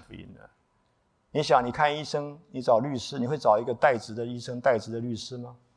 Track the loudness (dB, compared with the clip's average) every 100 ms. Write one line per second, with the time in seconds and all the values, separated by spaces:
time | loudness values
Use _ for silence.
0 | -14 -18 -18 -20 -20 _ _ _ _ _
1 | _ _ _ -4 4 4 4 0 0 0
2 | -4 -4 -6 -12 _ -6 4 4 4 -4
3 | -6 -6 -4 0 4 4 2 2 2 2
4 | -4 -8 -8 -8 -8 0 2 2 0 -6
5 | -6 -6 -8 -12 -14 -18 _